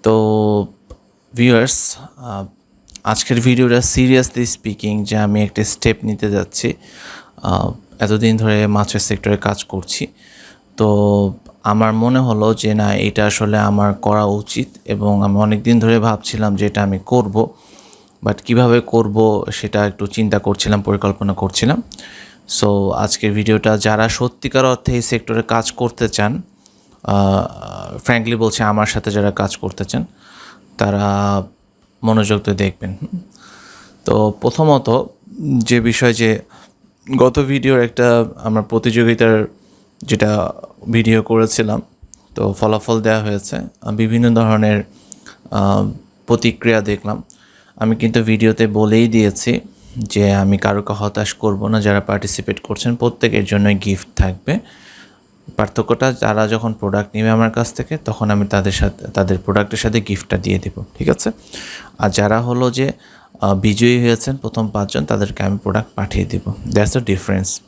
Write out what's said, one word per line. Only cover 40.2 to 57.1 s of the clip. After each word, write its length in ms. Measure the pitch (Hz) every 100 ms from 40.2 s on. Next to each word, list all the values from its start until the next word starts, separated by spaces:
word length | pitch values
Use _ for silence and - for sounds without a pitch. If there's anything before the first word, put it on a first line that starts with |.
| 107 107 87 - - - 87
ভিডিও 320 | 117 110 113
করেছিলাম, 600 | 110 113 113 - 107 113 - _ - - _
তো 180 | - 104
ফলাফল 480 | 98 110 107 - 113
দেয়া 200 | 110 110
হয়েছে, 360 | 107 101 - 120
আহ, 360 | - _ -
বিভিন্ন 420 | 107 110 117 120
ধরনের, 500 | 113 113 107 107 104 - - - - - - -
আহ, 400 | 104 98 98 101 - - _ -
প্রতিক্রিয়া 540 | 117 120 110 117 110
দেখলাম। 420 | 104 101 104 107 - - _ _ _ -
আমি 200 | 110 110
কিন্তু 260 | 113 113
ভিডিওতে 440 | 110 110 110 110 113
বলেই 420 | 104 107 110 117
দিয়েছি 520 | 113 104 98 - - - - - 117
যে 380 | 107 101 101
আমি 240 | 98 98 98
কারোকে 340 | 101 101 101
হতাশ 420 | 101 104 104 110
করব 320 | - 110 98 110
না, 140 | 110
যারা 200 | 104 101
পার্টিসিপেট 600 | - 101 - - - 98
করছেন 360 | - 104 123 120
প্রত্যেকের 480 | 120 117 117 107
জন্য 360 | 98 104 101 101
গিফট 240 | 101 95 - -
থাকবে। 420 | 95 92 - 196 - - - - - _ _ _ - -
পার্থক্যটা, 560 | 107 - 107 117 131
যারা 360 | 123 107 107 107
যখন 240 | 113 113
প্রোডাক্ট 440 | 110 101 101 101